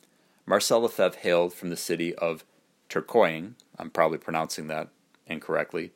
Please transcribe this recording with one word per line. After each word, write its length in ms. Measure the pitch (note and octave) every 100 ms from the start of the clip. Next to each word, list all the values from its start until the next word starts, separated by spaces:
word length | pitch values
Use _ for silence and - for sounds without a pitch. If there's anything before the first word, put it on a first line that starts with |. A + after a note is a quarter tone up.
| _ _ _ _ -
Marcel 340 | G2 - A#2
Lefebvre 380 | A#2 - F#2 -
hailed 340 | F#2+ F2 F2
from 160 | - F2+
the 80 | E2
city 380 | - E2+ E2+
of 300 | - E2+ D#2+ - _ _ _ -
Tourcoing, 680 | - - A#2 F#2 D#2+ F#2+ B2 _ -
I'm 120 | E2
probably 280 | - D#2+ D#2+
pronouncing 500 | - D#2+ D#2+ - D#2
that 200 | D#2 D#2 _ _ _ -
incorrectly, 680 | D#2+ - D#2+ D2+ F2 F2